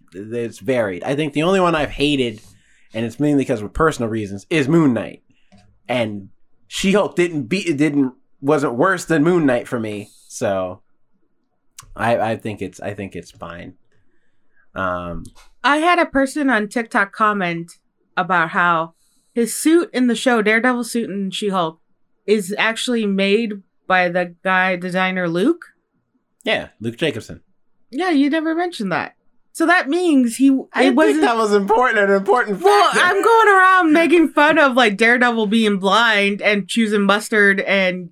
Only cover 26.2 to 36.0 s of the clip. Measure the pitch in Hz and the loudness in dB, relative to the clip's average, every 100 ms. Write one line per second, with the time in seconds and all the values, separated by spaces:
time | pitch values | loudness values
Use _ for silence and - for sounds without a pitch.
26.2 | _ _ - 185 73 _ 113 117 160 120 | _ _ -4 -4 -6 _ -10 -4 -4 -4
27.2 | - 76 _ _ _ _ _ 262 370 285 | -10 -18 _ _ _ _ _ -6 0 2
28.2 | 285 320 311 320 359 339 196 151 92 _ | 2 0 -2 -4 -4 -6 -4 -4 -6 _
29.2 | _ _ _ - 330 359 247 339 359 277 | _ _ _ -4 0 2 0 -2 2 2
30.2 | 240 226 269 269 - - 262 254 311 302 | 2 2 2 2 -2 0 2 4 2 2
31.2 | 269 233 214 202 196 247 247 220 196 196 | 2 2 2 2 2 2 2 2 2 2
32.2 | 196 415 427 190 370 415 339 247 359 392 | 2 0 0 0 4 4 4 2 2 2
33.2 | 392 453 427 381 370 370 330 311 330 339 | 4 4 6 6 6 4 4 4 4 4
34.2 | 311 - 294 320 285 247 233 196 226 240 | 4 4 4 4 4 4 2 2 2 4
35.2 | 247 226 214 226 220 202 190 202 | 2 0 0 2 2 0 2 2